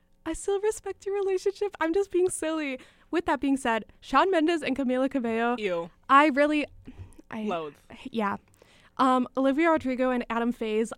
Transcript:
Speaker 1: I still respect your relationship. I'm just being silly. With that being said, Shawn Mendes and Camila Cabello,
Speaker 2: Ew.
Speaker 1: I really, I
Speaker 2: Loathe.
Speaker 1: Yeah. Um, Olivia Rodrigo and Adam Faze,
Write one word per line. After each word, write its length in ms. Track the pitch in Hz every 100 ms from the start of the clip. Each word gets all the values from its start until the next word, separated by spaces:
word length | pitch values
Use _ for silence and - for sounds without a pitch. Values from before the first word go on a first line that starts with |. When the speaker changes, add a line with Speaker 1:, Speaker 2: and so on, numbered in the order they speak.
| _ _ 320
Speaker 1:
I 60 |
still 280 | 320 - 392
respect 460 | 427 427 392 381 392
your 80 |
relationship. 600 | 403 392 370 403 - 403 -
I'm 140 | 320
just 160 | 359 403
being 200 | 349 370
silly. 500 | - 320 320 294 254 - _ _
With 140 | 320 359
that 120 | 285
being 160 | 277 269
said, 280 | 240 226 208 -
Shawn 300 | - 269 359
Mendes 300 | 359 311 339
and 140 | 269 262
Camila 320 | 247 254 262
Cabello, 460 | 269 233 226 233 240
Speaker 2:
Ew. 320 | 208 175 170 - -
Speaker 1:
I 160 | 269 311
really, 400 | 262 294 302 277 - - - - - -
I 140 | 226
Speaker 2:
Loathe. 300 | 214 175 151 143 - 233 -
Speaker 1:
Yeah. 260 | 226 202 202 _ _ _ _ _ -
Um, 300 | 262 254 254 -
Olivia 340 | 269 277 330
Rodrigo 400 | 311 254 247 254
and 160 | 247 -
Adam 220 | 226 233
Faze, 400 | 240 220 214 226